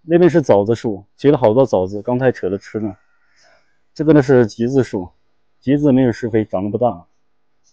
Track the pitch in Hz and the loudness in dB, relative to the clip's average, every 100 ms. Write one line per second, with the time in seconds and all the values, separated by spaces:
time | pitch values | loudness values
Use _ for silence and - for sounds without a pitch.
0 | - 170 175 160 139 104 101 113 123 95 | -2 2 2 2 2 2 2 -2 -4 -10
1 | - _ 139 143 117 110 131 107 95 101 | -14 _ 0 2 2 2 2 0 -2 -6
2 | 101 123 131 - 92 98 - 110 104 92 | -6 -2 -2 -2 -6 -6 -8 -8 -8 -10
3 | _ _ _ _ _ _ _ _ _ - | _ _ _ _ _ _ _ _ _ -6
4 | 151 151 135 127 113 - 117 135 117 107 | 2 4 4 2 2 -2 -2 -2 -2 -6
5 | 92 _ _ _ _ _ - 147 147 127 | -10 _ _ _ _ _ -4 0 2 2
6 | 131 107 120 110 107 92 104 110 120 87 | 2 -2 -4 -4 -2 -6 -6 -4 -4 -4
7 | 85 _ _ _ _ _ _ | -16 _ _ _ _ _ _